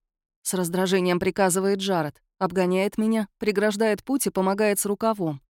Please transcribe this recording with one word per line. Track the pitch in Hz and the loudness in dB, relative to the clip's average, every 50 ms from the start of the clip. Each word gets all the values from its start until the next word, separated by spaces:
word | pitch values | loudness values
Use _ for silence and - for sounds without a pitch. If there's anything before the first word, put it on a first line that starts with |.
| _ _ _ _ _ _ _ _ _ | _ _ _ _ _ _ _ _ _
с | - - | -6 -4
раздражением | 185 180 165 175 180 185 185 190 190 180 180 180 175 | -2 -2 -2 0 -2 0 2 2 2 2 2 0 2
приказывает | 165 185 175 - 196 185 165 190 190 196 202 196 | 0 -2 0 2 2 2 2 2 0 0 0 0
Джаред, | 190 196 190 170 156 147 - _ _ _ _ _ | -2 -2 -2 -2 -2 -4 -6 _ _ _ _ _
обгоняет | 190 180 180 190 185 180 185 185 196 208 - | -4 -2 0 0 0 2 2 2 0 0 -2
меня, | - 214 220 226 220 208 - - _ | -2 0 0 0 0 -2 -4 -8 _
преграждает | - 208 202 202 208 214 202 202 226 220 208 196 - | -4 -2 0 2 0 0 0 2 0 0 0 -2 -2
путь | - 269 277 - | -4 -2 -2 -2
и | - | -2
помогает | - 190 190 190 196 202 214 208 202 190 | -2 0 0 0 0 2 2 0 2 0
с | - | -2
рукавом, | 202 202 - 226 226 220 208 180 156 147 135 - _ _ | -2 -4 -2 -2 -2 -2 -2 -2 -4 -4 -6 -12 _ _